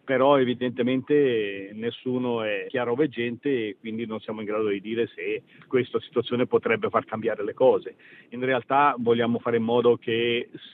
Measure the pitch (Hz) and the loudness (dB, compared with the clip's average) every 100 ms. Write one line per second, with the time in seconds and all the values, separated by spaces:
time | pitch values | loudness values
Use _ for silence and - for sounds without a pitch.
0 | - 127 135 143 123 123 127 123 120 131 | -2 2 6 6 4 0 -4 -2 0 0
1 | 127 147 139 113 101 98 98 107 117 - | 2 2 4 0 -2 -6 -10 -8 -8 -8
2 | 127 127 123 117 110 101 95 127 120 120 | -4 -4 -2 -2 -2 -4 -4 -4 -2 0
3 | 151 120 120 113 143 127 107 95 113 110 | 0 0 -4 -4 -2 -2 -2 -6 -8 -8
4 | 113 107 - 110 104 107 107 101 104 113 | -6 -8 -8 -10 -4 -2 0 -2 -4 -4
5 | 113 - 92 107 - - - 127 120 113 | -4 -4 -6 -6 -8 -20 -2 0 0 -4
6 | - 120 - 123 127 117 117 113 104 113 | -4 -4 0 0 2 2 2 0 0 0
7 | - 110 110 104 104 101 131 98 85 - | -2 -4 -4 -4 -4 2 4 4 0 -16
8 | - - - 120 127 127 - 135 143 123 | -20 -20 -16 -6 -2 -2 0 2 4 2
9 | 120 117 120 117 120 117 113 123 120 117 | 2 2 2 -2 0 0 2 2 4 2
10 | - 113 120 117 - - - | 0 0 0 -2 -4 -14 -12